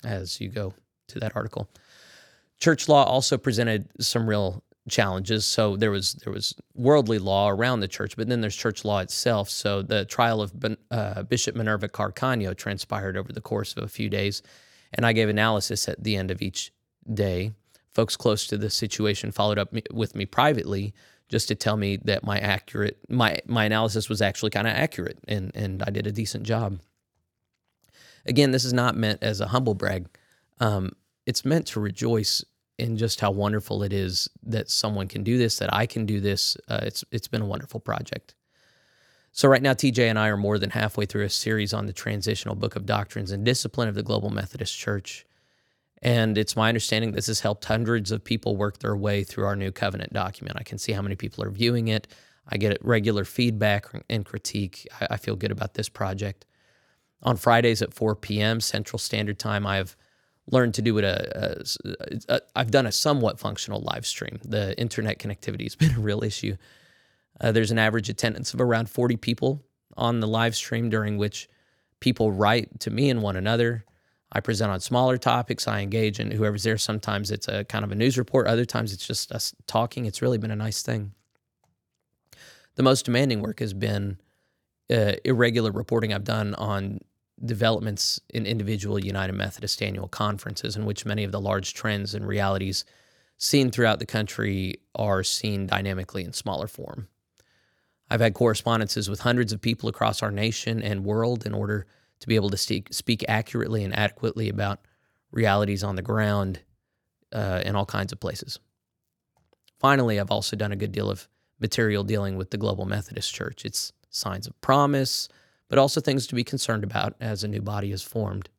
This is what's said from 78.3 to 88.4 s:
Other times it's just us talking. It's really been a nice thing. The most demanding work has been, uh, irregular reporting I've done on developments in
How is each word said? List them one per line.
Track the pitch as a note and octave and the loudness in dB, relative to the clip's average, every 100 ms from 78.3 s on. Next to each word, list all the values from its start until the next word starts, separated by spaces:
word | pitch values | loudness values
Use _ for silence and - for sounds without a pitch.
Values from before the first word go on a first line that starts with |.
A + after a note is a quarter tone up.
| C3+ A2+ | 2 4
Other | A#2 | 2
times | A#2+ A2+ A2 | 2 -2 -2
it's | F#2+ - | -4 -6
just | - - | -6 -6
us | G2 - - - | -6 -6 -8 -2
talking. | A2 A#2 - | 0 0 -2
It's | A2+ - | -6 -2
really | A#2 A#2 | 0 0
been | A2 | -2
a | G#2+ | -4
nice | A2 - | -4 -4
thing. | - A2+ G2 G2 _ _ _ _ _ _ _ _ _ _ _ - - - _ | -2 -4 -4 -10 _ _ _ _ _ _ _ _ _ _ _ -20 -20 -20 _
The | - | 2
most | C3 C3 | 4 4
demanding | - A#2+ C#3 A2 | 4 2 2 0
work | G2 - | -2 -4
has | A2 | -6
been, | F#2+ G#2+ G2+ G2+ F#2 _ _ _ _ _ _ - | -2 -2 -2 -2 -6 _ _ _ _ _ _ 0
uh, | A#2+ G#2 - | 2 2 2
irregular | - A#2+ A#2+ A2+ A2 | 2 4 4 4 2
reporting | G2+ - A2+ A2 | 0 0 0 0
I've | G#2 | -2
done | G2+ A2 G#2 - | -2 0 0 -2
on | G#2+ G2 G2 G2+ - _ _ - | -2 -2 -2 -6 -12 _ _ -10
developments | A#2 G#2+ A2+ A2 A2 G2 - - - | -6 0 2 2 0 -2 -2 -2 -6
in | A#2 | -6